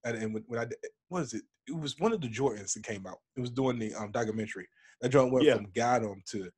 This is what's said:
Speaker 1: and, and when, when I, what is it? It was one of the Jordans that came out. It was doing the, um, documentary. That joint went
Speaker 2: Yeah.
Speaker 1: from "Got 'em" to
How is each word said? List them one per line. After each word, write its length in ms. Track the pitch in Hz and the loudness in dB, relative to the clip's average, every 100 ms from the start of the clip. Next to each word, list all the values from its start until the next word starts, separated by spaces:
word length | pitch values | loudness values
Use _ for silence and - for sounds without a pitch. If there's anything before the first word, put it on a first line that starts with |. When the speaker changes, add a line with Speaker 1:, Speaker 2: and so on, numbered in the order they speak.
Speaker 1:
and, 120 | 120 117 | -4 -4
and 180 | 110 | -4
when, 100 | 107 110 | -6 -6
when 140 | 117 | -6
I, 60 | 117 - - _ _ | -4 -6 -12 _ _
what 140 | 180 | -4
is 100 | 131 | -4
it? 80 | 113 - _ - | -6 -10 _ -10
It 80 | 165 | -6
was 200 | 147 139 | -6 0
one 140 | 220 | 0
of 80 | 220 | 2
the 60 | 131 | -2
Jordans 440 | 110 135 104 98 | 0 0 0 -6
that 100 | 110 | -8
came 220 | 107 101 92 | -6 -8 -8
out. 120 | - _ - | -14 _ -6
It 40 | |
was 100 | 123 | -4
doing 280 | 120 131 123 | 0 0 0
the, 160 | 110 | -2
um, 180 | 110 107 | -4 -4
documentary. 560 | 113 110 107 107 95 92 _ _ _ | -2 -2 -2 -4 -8 -14 _ _ _
That 80 | 131 | 4
joint 220 | 135 131 | 6 6
went 140 | 127 147 | 6 6
Speaker 2:
Yeah. 100 | 113 | 6
Speaker 1:
from 140 | 101 | 2
"Got 300 | 101 120 123 | 0 4 4
'em" 200 | 110 98 - | 2 -6 -8
to 200 | 107 92 | -8 -8